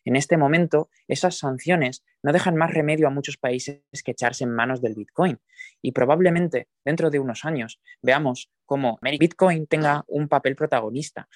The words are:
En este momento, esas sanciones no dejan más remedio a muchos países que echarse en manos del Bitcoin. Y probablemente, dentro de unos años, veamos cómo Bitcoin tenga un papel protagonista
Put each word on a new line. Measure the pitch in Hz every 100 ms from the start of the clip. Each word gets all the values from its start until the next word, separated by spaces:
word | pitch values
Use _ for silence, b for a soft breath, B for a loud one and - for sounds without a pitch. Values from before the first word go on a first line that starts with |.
En | -
este | 123 147 165
momento, | 143 165 170 151 - _ -
esas | 135 180 -
sanciones | 143 127 156 175 127 131 _ _
no | 143
dejan | 170 185
más | 160 165
remedio | 160 147 156 151
a |
muchos | 139 139 139
países | 131 127 - 143 _ 139
que | -
echarse | 120 120 120
en | 123
manos | 117 120 127
del | 123
Bitcoin. | 110 104 - 180 117 B B B _
Y | -
probablemente, | - 123 160 180 170 175 127 - _
dentro | - 165 165
de | 147
unos | 135 113
años, | 147 131 113 - B -
veamos | 123 135 147 127 - _
cómo | - 139 131 113
Bitcoin | 131 147 165 - 190 165 151
tenga | 156 151 147 -
un | 147 151
papel | 139 131
protagonista | 135 151 131 110 123 151 - -